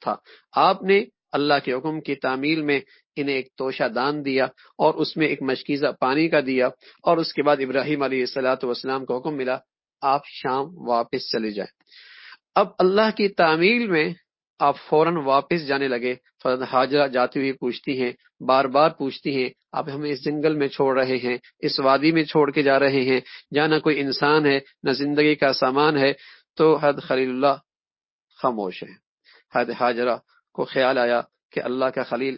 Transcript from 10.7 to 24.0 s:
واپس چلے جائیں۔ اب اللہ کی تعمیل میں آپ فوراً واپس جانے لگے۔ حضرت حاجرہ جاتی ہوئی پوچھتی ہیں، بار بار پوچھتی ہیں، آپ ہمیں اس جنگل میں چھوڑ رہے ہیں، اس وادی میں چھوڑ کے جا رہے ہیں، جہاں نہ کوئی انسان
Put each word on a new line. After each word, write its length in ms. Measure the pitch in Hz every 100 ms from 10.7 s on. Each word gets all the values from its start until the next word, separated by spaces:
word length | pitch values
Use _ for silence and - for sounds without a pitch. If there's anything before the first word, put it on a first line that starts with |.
| 180 120
واپس 440 | 117 120 131 -
چلے 200 | 117 110
جائیں۔ 200 | 104 92 _ _ - - - - - _ -
اب 120 | 196 -
اللہ 300 | 185 196 220 214
کی 100 | 202 -
تعمیل 520 | 165 156 185 240 226
میں 200 | 165 165 170 _ _ _ -
آپ 160 | 143 -
فوراً 380 | - 156 165 175 135
واپس 400 | 135 135 - 143
جانے 200 | 139 139
لگے۔ 260 | 120 123 123 _ _ 131
حضرت 160 | 127 127
حاجرہ 360 | 127 131 147 139
جاتی 320 | 127 123 147
ہوئی 120 | 135
پوچھتی 400 | 131 123 113 - 131
ہیں، 100 | 123 - _ -
بار 240 | 127 135 135
بار 220 | 135 160 -
پوچھتی 380 | 139 - 160 139
ہیں، 140 | 127 - _
آپ 180 | 139 151
ہمیں 200 | 139 147
اس 120 | 131 151
جنگل 300 | 151 156 151
میں 120 | 139
چھوڑ 220 | - 135 131
رہے 200 | 131 127
ہیں، 200 | 120 120 - _
اس 200 | 147 -
وادی 320 | 135 135 156
میں 120 | 165
چھوڑ 260 | 151 160 143
کے 120 | 147
جا 140 | 139 135
رہے 220 | 139 135
ہیں، 160 | 131 131 - - -
جہاں 140 | 143 156
نہ 120 | 156
کوئی 200 | 156
انسان 460 | 139